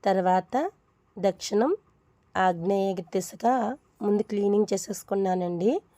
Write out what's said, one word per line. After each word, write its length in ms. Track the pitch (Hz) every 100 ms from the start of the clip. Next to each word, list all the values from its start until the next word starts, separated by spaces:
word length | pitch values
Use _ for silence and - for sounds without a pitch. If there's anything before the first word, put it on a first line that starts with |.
తర్వాత 520 | 202 190 180 185 180 254 370 - _ _ _ 202
దక్షిణం, 540 | 190 190 - 208 269 403 _ _ _ _ _ 185
ఆగ్నేయ 580 | 185 170 180 196 196
దిశగా 600 | 185 165 190 180 - 233 254 214 277 _ _
ముందు 220 | 208 208
క్లీనింగ్ 460 | - 208 202 202 208
చేసేసుకున్నానండి. 1000 | 196 - 196 - 196 190 185 175 175 202 359 -